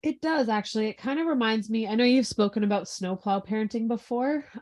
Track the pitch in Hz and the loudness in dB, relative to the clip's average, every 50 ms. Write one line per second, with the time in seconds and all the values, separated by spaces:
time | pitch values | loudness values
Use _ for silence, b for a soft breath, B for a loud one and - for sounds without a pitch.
0 | - 311 311 - - 311 320 302 262 220 220 208 190 - - 220 214 214 - - | -2 -4 -4 -2 -2 0 2 2 2 2 0 -2 -2 -2 -2 -2 -2 -2 -4 -4
1 | - 233 277 302 330 330 311 254 233 220 220 220 202 214 220 226 220 196 214 226 | -4 -2 -2 0 0 0 2 2 2 2 2 0 -2 -2 -2 -2 -2 0 2 4
2 | 247 247 254 262 240 - - - 208 202 202 226 208 202 208 202 - - - - | 4 6 6 4 2 0 0 0 0 2 2 0 0 2 2 0 -2 -4 -8 -6
3 | 190 180 190 190 - 208 196 196 196 - 208 220 220 208 - 233 226 226 240 226 | -4 -4 -4 -4 -2 0 0 0 0 -2 -2 -2 -2 -2 -2 -4 -2 -2 -2 -4
4 | - - 240 240 254 277 302 302 285 - - 226 | -4 -6 -4 -2 0 0 -2 -2 -6 -8 -18 -12